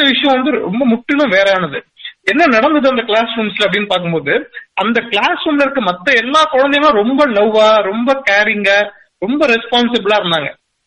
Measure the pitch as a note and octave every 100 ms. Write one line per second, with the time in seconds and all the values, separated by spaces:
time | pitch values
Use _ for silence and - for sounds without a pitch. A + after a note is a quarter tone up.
0 | C#4 A#3+ C#4+ B3+ C4 A#3+ - A3+ C4 A#3
1 | - C#4+ C#4 F#3+ G3 F#3+ E3 C#3 - _
2 | - - - C#4 E4+ A3 C#4+ D4+ C4 B3
3 | A3+ G#3+ A#3+ A#3+ G#3+ F#3+ G3+ F#3+ G3+ F#3
4 | E3+ D#3+ C#3 G#3+ D#4 - - - G3+ A#3
5 | A#3 G3+ C4 F4 D#4+ D4 C4+ C4+ F#3+ F3+
6 | C#4+ A#3+ A#3+ D4+ D#4 B3+ C#4 C#4+ D4+ A3
7 | G#3+ C#4 D4 G3+ A3 G#3+ G#3+ A3 F#3+ A3
8 | B3 C4+ C4+ G3+ G#3+ G#3 G3 G3+ G3+ -
9 | _ - G3 C#4+ D4 A3+ A#3 A#3+ A#3 A#3
10 | G3 G#3 F3+ E3 C#3 - _ _